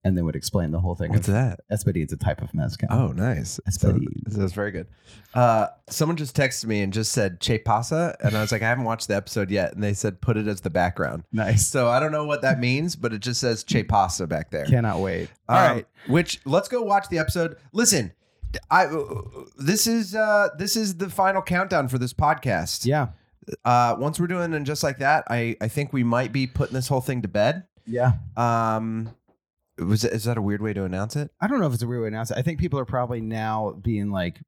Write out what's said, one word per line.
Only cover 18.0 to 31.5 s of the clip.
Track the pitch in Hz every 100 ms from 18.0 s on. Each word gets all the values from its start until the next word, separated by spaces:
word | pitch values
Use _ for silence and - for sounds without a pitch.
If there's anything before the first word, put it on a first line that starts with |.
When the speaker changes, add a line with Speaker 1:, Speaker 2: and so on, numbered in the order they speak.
| 98 _ _ _ - - _
Speaker 2:
I, | 139 165 156 143 107 110 131 131 -
this | 139 208 226
is, | 226 190
uh, | 214 220 208 202 151
this | 196 208
is | 208 170
the | 190
final | - 190 190
countdown | - 180 196 175 131
for | 131
this | 123
podcast. | - 151 156 127 90 82 - 120
Speaker 1:
Yeah. | 143 101 - _ _ - -
Speaker 2:
Uh, | 120 120 120 113
once | 139 160
we're | 175
doing | 180 170
and | 156
just | 139 147
like | 151 131
that, | 139 147 -
I, | 117 117 -
I | 107
think | 147 143
we | 135
might | 120 120 120
be | 135 131
putting | - 127
this | 127 123
whole | 135
thing | 127 127
to | 101
bed. | 104 110 170 - _
Speaker 1:
Yeah. | - 120 127 - - -
Speaker 2:
Um, | 120 117 113 110 113 113 113 - _ _ _ _ _ -
was, | 85 107
is | 117 110
that | 110 117
a |
weird | 101 101
way | 107
to | 98
announce | 92 92 107
it? | 147 147 _
Speaker 1:
I |
don't | 208